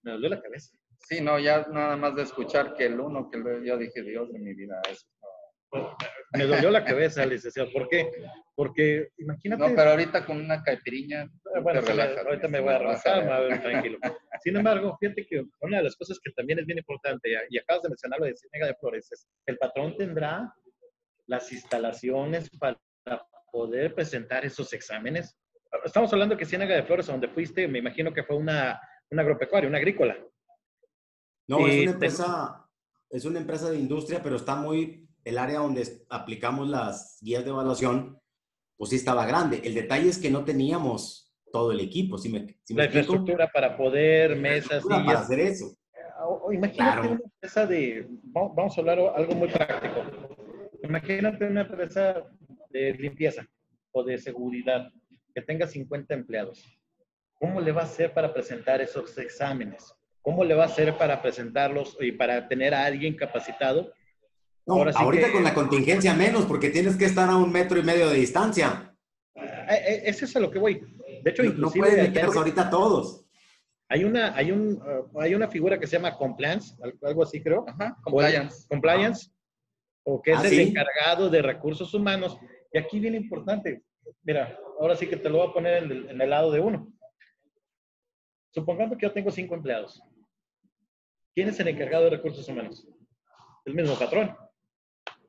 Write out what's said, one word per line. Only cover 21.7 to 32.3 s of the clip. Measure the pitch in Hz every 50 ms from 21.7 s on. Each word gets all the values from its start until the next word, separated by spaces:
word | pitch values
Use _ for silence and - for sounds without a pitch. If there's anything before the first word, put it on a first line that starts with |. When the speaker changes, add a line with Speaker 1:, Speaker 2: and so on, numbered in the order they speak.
| 123 117 113 113 110 - - 127 127 135 143 151 160 165 156 - _ -
Speaker 1:
para | 143 131 120 _ _ _ _ _ _ 123 120 117 - _ _ - _ _
poder | - 120 117 113 117 127 147 160 -
presentar | - 160 156 - 123 113 107 127 131 135
esos | 135 131 - 131 -
exámenes. | - 110 - - 107 107 110 127 156 170 - - _ _ _ _ _ _ _ _ - - -
Estamos | 170 - 208 233 214
hablando | 214 196 208 214 220
que | - 165
Ciénaga | 156 175 180 196 190 190
de | 151 -
Flores, | - 170 180 - -
a |
donde | 139 131 123 117
fuiste, | - 160 165 160 - 185 185 151
me | 135 123
imagino | 120 123 - - 160 160
que | 156 156 -
fue | - 147
una, | 147 156 156 156 147 135 127 110 - - - - _ _ _
un | 143 160
agropecuario, | 156 147 147 151 139 - 190 202 151 135
una | 151 143
agrícola. | 147 196 196 - 139 117 - - - - _ _ _ _ _ _ _ _ _ _ _ _ _ _ _ _ _ _ _ _ _ _ _ -
Speaker 3:
No, | 135 151 143
es | 139 143
Speaker 1:
Y | 143
Speaker 3:
una | 160
Speaker 1:
te- | 185 180 185 165
Speaker 3:
empresa, | 165 - 180 175 180